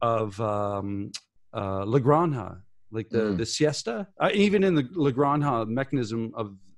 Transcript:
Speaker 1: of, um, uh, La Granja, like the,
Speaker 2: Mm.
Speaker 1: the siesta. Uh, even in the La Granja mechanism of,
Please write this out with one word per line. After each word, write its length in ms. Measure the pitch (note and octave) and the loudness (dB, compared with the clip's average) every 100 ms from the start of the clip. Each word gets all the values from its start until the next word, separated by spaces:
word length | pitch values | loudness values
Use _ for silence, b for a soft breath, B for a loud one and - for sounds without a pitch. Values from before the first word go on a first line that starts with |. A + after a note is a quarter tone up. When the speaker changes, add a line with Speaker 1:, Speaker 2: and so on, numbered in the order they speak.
Speaker 1:
of, 380 | A#2 A2+ G#2+ G2 | 0 2 0 -2
um, 720 | A2 G#2 G2+ G2+ G2 G2+ G2+ - _ _ - A2 | -2 -2 -2 -4 -4 -6 -8 -12 _ _ -12 -8
uh, 280 | G2 G2 | -4 -4
La 140 | G2+ C3+ | 0 2
Granja, 640 | B2+ D3+ E3+ C3+ F2+ F2+ - - - | 4 4 2 -2 -8 -12 -18 -20 -12
like 180 | A2 G#2+ | -10 -4
the, 220 | A#2 G#2+ | -2 0
Speaker 2:
Mm. 60 | F#2+ | 0
Speaker 1:
the 80 | A2+ | -2
siesta. 600 | - D3+ C#3+ - A3+ F#3+ - | 0 0 0 -6 -6 -8 -2
Uh, 100 | E3 G3+ | 0 4
even 280 | G3+ G3 | 4 4
in 120 | F#3+ D#3+ | 4 2
the 120 | B2 | 0
La 160 | F3+ C#3+ | 0 0
Granja 580 | B2 C#3+ D3 C#3+ A#2 A2 | 2 2 2 2 0 0
mechanism 640 | A#2+ C3+ C#3+ A2+ A2+ A2+ A2+ | -2 -2 -2 -2 -4 -4 -6
of, 200 | G#2 F#2+ - | -8 -10 -20